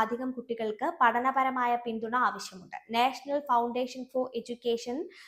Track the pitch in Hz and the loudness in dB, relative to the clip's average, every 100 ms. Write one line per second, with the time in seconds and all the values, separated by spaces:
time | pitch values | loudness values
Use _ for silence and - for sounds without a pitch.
0 | 220 240 262 254 240 226 220 214 302 339 | 2 0 -4 -6 -6 -4 -4 -2 -2 4
1 | 233 240 262 262 262 254 240 240 240 226 | 4 6 2 2 0 2 0 0 -2 -6
2 | 220 247 220 196 - 185 175 - - 226 | -2 2 2 0 -10 -14 -16 -16 -2 2
3 | 254 254 277 285 285 240 240 247 254 254 | 2 0 -2 -2 2 2 2 0 -4 -6
4 | 254 254 247 233 233 240 240 233 240 262 | -4 -2 -2 -4 -6 -4 -2 -2 -2 -6
5 | 392 - | -6 -12